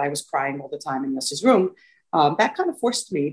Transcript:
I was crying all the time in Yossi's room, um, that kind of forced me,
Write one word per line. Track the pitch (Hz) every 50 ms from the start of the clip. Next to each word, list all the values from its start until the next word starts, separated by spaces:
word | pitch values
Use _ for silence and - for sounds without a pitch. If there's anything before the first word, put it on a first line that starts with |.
| 143
I | 143
was | 147 143
crying | - - - 139 135 139 139 143
all | 139 139
the | 147 147 - 147
time | 135 131 139
in | 135 135
Yossi's | 131 - - 147 151 190
room, | 254 247 190 185 185 - _ _ _ _ _ _ - -
um, | 165 151 143 165
that | - 226 - -
kind | - 381 349
of | 277
forced | - - 240 240 - - -
me, | 190 147 143 151